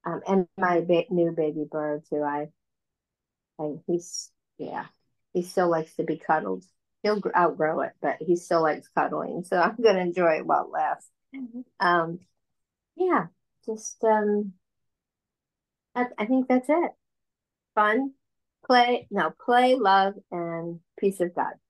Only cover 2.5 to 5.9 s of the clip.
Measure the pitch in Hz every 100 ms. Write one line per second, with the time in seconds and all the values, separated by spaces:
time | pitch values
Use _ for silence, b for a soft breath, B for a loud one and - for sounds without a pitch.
2.5 | _ _ _ _ _ _ _ _ _ _
3.5 | - 151 147 - 170 170 - - _ _
4.5 | - 151 151 160 _ _ _ _ 180 175
5.5 | - 175 165 160